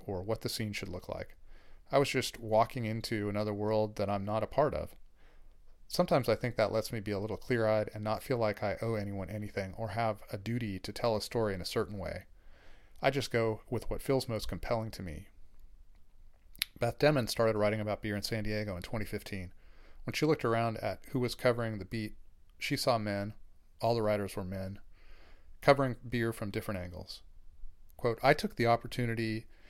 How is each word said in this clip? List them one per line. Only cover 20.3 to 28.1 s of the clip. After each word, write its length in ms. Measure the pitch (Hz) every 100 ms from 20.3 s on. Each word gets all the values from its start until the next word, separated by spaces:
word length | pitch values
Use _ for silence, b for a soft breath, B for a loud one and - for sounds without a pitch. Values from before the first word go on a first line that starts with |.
| 143
around 340 | 117 113 117 110
at 240 | 107 95 -
who 80 | 127
was 160 | 123 -
covering 420 | 127 117 113 107
the 80 | 104
beat, 320 | 113 107 - - - - -
she 180 | - 139
saw 220 | - 120
men, 380 | 107 101 101 - - - - -
all 140 | 113
the 80 | 120
writers 340 | 107 104 98 -
were 80 |
men, 360 | 92 95 95 98 - b b b b b b b
covering 360 | - 139 135 120 123
beer 240 | 120 113
from 200 | 110 104
different 280 | 110 - 98
angles. 440 | 90 87 - - - - - - - - - -
Quote, 220 | 123